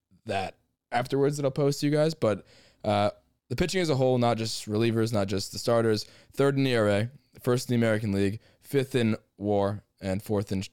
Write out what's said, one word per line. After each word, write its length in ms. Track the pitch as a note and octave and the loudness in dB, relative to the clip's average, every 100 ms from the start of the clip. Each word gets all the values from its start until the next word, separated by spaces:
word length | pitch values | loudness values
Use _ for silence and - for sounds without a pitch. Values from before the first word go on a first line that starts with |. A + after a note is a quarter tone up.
| _ F#2 - | _ _ -6
that 280 | G2 F#2 - _ _ _ | -4 -6 -10 _ _ _
afterwards 440 | A#2+ B2 C3+ C#3 D3 | -4 -2 0 0 0
that 80 | |
I'll 60 | C#3 | -2
pose 280 | B2+ C#3+ C#3+ | 0 0 0
to 80 | D3 | 0
you 60 | |
guys. 220 | D3+ D#3 | 2 0
But, 300 | D#3+ A2 G2 - - _ _ | 0 0 0 -6 -20 _ _
uh, 260 | G#2 G#2 G#2 - _ _ - | 0 2 0 -2 _ _ -8
the 80 | B2+ | -4
pitching 240 | F3 F#3 | -2 0
as 80 | E3+ | 0
a 40 | C3 | 2
whole, 220 | C3 B2+ | 2 4
not 180 | A#2 A2 | 2 0
just 320 | A2 - - | -2 -8 -4
relievers, 440 | G#2+ A#2 A2+ A2 | 0 2 2 0
not 140 | A2+ G2 | 0 0
just 260 | F#2+ - | -2 -6
the 60 | G2+ | -6
starters, 460 | - A#2 A#2 G#2+ - - - | 0 2 2 0 -4 -16 -8
third 220 | - C#3 C#3 | 0 0 2
in 80 | C3+ | 2
E 100 | A#2+ | 2
R 120 | G#2 | 2
A, 220 | G2+ A#2 - _ - | 2 -2 -8 _ -6
first 280 | - B2 - | -2 0 0
in 20 | |
the 120 | A#2+ | 0
American 280 | A#2 G#2+ A2 | 2 0 0
League, 280 | G2 G2+ A2 - _ | 0 0 -2 -10 _
fifth 340 | - C#3 B2+ | -4 -2 0
in 220 | C3 A2+ A2 _ - | 0 0 -2 _ -8
war, 440 | G2+ G2+ G2 G#2 - _ | -2 0 0 -2 -10 _
and 220 | F#2+ F#2+ | -6 -4
fourth 300 | - G#2 G2+ | -2 -4 -2
in, 100 | F#2+ F#2+ | -4 -6